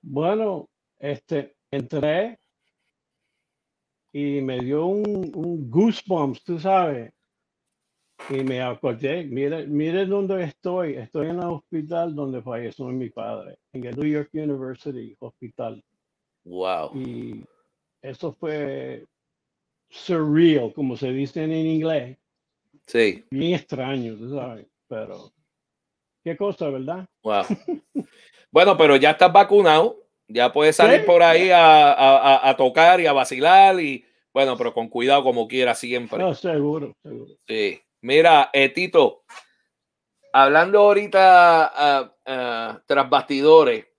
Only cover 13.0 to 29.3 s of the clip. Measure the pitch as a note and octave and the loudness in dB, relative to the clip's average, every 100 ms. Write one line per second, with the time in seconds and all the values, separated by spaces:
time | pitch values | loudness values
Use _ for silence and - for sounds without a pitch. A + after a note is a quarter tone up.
13 | A#2+ - A2 A2 F#2+ F#2+ _ C3 B2 A#2 | -12 -14 -14 -14 -16 -20 _ -18 -16 -8
14 | D3+ D3+ D3 D#3 D3+ C#3 C3 B2+ D3 B2+ | -6 -6 -8 -10 -8 -8 -10 -14 -14 -16
15 | A2+ G2+ B2 _ B2 _ A#2 G#2+ _ _ | -18 _ -20 _ -20 _ -14 -14 _ _
16 | _ _ _ _ E2+ F2+ F#2 F2 D#2 C3+ | _ _ _ _ -18 -10 -8 -6 -8 -12
17 | C3 A#2+ A#2 A2 - _ _ _ _ _ | -14 -14 -16 -18 -20 _ _ _ _ _
18 | C3+ C3 E3 - D#3+ D3+ C#3+ C3+ C3 C3 | -20 -14 -14 -12 -12 -10 -10 -12 -14 -18
19 | _ _ _ _ _ _ _ _ _ - | _ _ _ _ _ _ _ _ _ -20
20 | - E3+ D#3 D3+ E3+ D3 A#2 - C3+ A#2 | -6 -4 0 2 4 2 -2 -6 -8 -6
21 | C3 C3 C#3 - D#3 D#3+ D#3+ D#3+ D#3+ D#3 | -8 -6 -8 -8 -6 -4 -4 -4 -4 -6
22 | B2 C3 _ _ _ _ _ _ _ A#2+ | -8 -20 _ _ _ _ _ _ _ -2
23 | A2 F2+ _ C3+ E3 F3 - C3 B2+ C3+ | -2 -2 _ -8 -4 -6 -8 -12 -8 -8
24 | A#2 G#2+ A#2 C#3 B2 A2 - _ _ A2+ | -10 -12 -14 -12 -12 -16 -20 _ _ -14
25 | G#2 F#2+ - _ _ _ _ _ _ _ | -14 -16 -20 _ _ _ _ _ _ _
26 | _ _ E3 D#3 G3+ F#3+ D#3 C3+ C3 F3+ | _ _ -12 -8 -8 -6 -8 -8 -10 -12
27 | F#3 _ - G#2 G2 - - D#4 _ C#4+ | -14 _ -6 -4 -4 -8 -8 -12 _ -12
28 | - _ _ _ _ D3+ F#3+ F3 D#3 C#3 | -12 _ _ _ _ 2 4 4 4 6
29 | D3 D#3 F3+ | 4 4 6